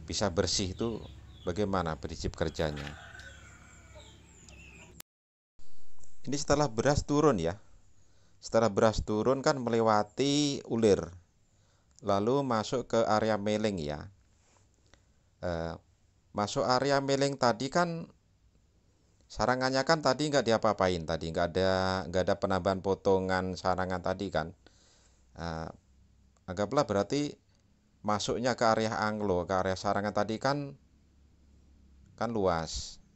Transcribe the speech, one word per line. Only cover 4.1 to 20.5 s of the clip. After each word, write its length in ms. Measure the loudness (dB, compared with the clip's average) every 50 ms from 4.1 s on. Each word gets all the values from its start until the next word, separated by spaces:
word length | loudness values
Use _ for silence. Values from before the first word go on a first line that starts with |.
| -20 -20 -20 -20 -20 -20 -20 -20 -20 -20 -20 -20 -20 -20 -20 -20 -20 -20 -20 _ _ _ _ _ _ _ _ _ _ _ -6 -6 -4 -4 -4 -4 -4 -6 -6 -6 -8 -8 -6 -6
Ini 80 | -6
setelah 320 | -6 0 2 2 2 2 0
beras 400 | 0 0 2 2 2 2 0 0
turun 320 | 2 4 6 4 4 4
ya. 160 | 0 -2 -4 -4 -12 -20 -20 -20 -20 -20 -20 -20 -20 -20 _ -20 -20 -20 _ _ -16
Setelah 240 | 0 2 4 4 4
beras 320 | 4 4 4 4 4 2
turun 400 | -2 -2 -2 0 2 2 0 2
kan 240 | 2 0 0 0 0
melewati 960 | 0 0 2 4 4 4 4 2 0 -2 -2 0 2 2 2 2 0 -2 -4 -6 -4
ulir, 480 | -2 4 6 6 6 6 4 -8 -10 -18 -20 _ _ _ _ _ _ _ _ _ _ _ _ _ _ -12 -2
lalu 400 | 0 0 2 2 2 2 2 0
masuk 480 | 0 -2 -2 -2 -2 -4 -4 -4 0
ke 80 | 0 0 2 4
area 320 | 2 2 2 2 0 0
meling 400 | 0 -2 -2 0 0 0 -2 -2
ya. 320 | -4 -6 -6 -8 -10 -14 -18 _ _ _ _ _ _ _ _ _ _ _ _ _ _ _ -20 _ _ _ _ _ _ _ _ _
Eh, 360 | -6 -6 -4 -4 -4 -6 -8 -10 _ _ _ _ _ _ _ _ _ _ _
masuk 320 | -4 -4 -2 0 -2 0 2
area 320 | 2 2 2 2 2 2
meling 400 | 2 0 0 0 0 -2 0 2
tadi 320 | 2 2 2 2 -4 -2
kan 400 | 0 0 0 0 -4 -10 -12 -14 -18 _ _ _ _ _ _ _ _ _ _ _ _ _ _ _ _ _ _ _ _ _ _ _
sarangannya 560 | -4 -2 2 2 2 2 2 2 2 0 4 4
kan 160 | 2 4 4
tadi 240 | 2 2 2 0 2
nggak 240 | 2 2 4 4